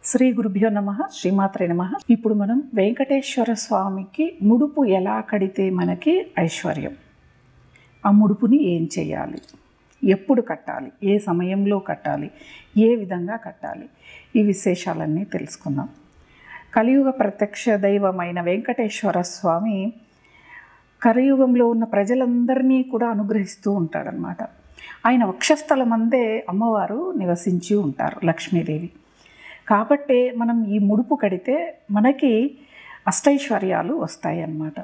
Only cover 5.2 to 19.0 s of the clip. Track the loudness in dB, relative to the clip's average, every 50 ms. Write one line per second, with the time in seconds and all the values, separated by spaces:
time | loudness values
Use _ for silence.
5.2 | -4 -2 -2 0 0 -2 0 -2 0 0 0 0 0 -2 -2 0 0 2 2 2
6.2 | 0 -4 -2 -2 -2 -2 -2 -4 -4 -4 -4 -4 -6 -8 -10 -12 _ _ _ _
7.2 | _ _ _ _ _ _ _ _ _ _ _ -20 _ _ _ _ 2 4 6 6
8.2 | 6 4 4 2 4 4 4 4 4 2 0 0 -2 -2 -4 -6 -6 -4 -6 -6
9.2 | -6 -8 -10 -14 -16 -20 -20 -20 _ _ _ _ _ _ _ _ 2 2 2 2
10.2 | 2 0 0 0 2 -2 -6 -8 -8 -10 -10 -10 -10 -12 -14 _ 0 0 0 2
11.2 | 0 0 -2 0 0 0 0 0 0 0 0 0 -2 -6 -8 -6 -4 -4 -4 -4
12.2 | -6 -10 -14 -18 -20 -20 -20 -20 -20 _ 2 4 4 4 4 2 -2 -6 -6 -6
13.2 | -6 -6 -8 -10 -10 -14 -16 _ -12 -12 -12 -12 -14 -20 _ _ _ -20 -20 -20
14.2 | -20 _ _ 2 4 4 2 2 0 0 0 0 -2 -6 -4 -4 -2 -2 -2 -2
15.2 | -4 -4 -6 -8 -8 -8 -14 -12 -8 -6 -4 -4 -6 -8 -12 -20 _ _ _ _
16.2 | _ _ _ -20 -20 -20 -20 -20 -20 _ 0 0 2 4 4 4 4 2 2 0
17.2 | -2 -2 0 -2 -4 -4 -4 -4 0 0 0 2 2 2 2 2 2 0 0 -2
18.2 | -4 -4 -4 -4 -2 -2 -2 -2 -2 -4 -4 -2 -2 -4 -4 -4